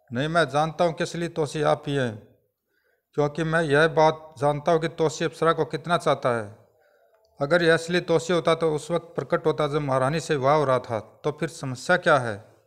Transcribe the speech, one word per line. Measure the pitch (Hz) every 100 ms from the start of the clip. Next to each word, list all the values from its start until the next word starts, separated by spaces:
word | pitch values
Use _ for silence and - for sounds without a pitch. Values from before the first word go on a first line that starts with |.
| -
नहीं, | 117 151
मैं | 170 151
जानता | 139 160 156
हूं | 175
कि | 143
असली | 170 170 170
तोसी | 165 147 156
आप | 151 151 151
ही |
हैं, | 139 123 104 - _ _ _ _ _ _ _ _
क्योंकि | - 147 147
मैं | 160 160
यह | 160 143 165
बात | 156 156 151 - -
जानता | 143 147 147
हूं | 165
कि | 165
तोसी | 165 160 147
अप्सरा | 165 - 160
को | 160
कितना | 151 151 165 170
चाहता | - 139 135 117
है। | 104 107 _ _ _ _ _ _ _ -
अगर | 143 175
यह | 160
असली | 165 - 175
तोसी | 175 165 -
होता | 180 170
तो | 165 165
उस | 151 -
वक्त | 170 165 -
प्रकट | 139 165 156
होता | 147 151
जब | 147
महारानी | 143 131 131 160
से | 156 147
विवाह | 131 156
हो |
रहा | 139 127
था। | - 113
तो | - _ 151
फिर | 143 160
समस्या | - 139 123 - 180
क्या | 180 147
है? | 120 101 - _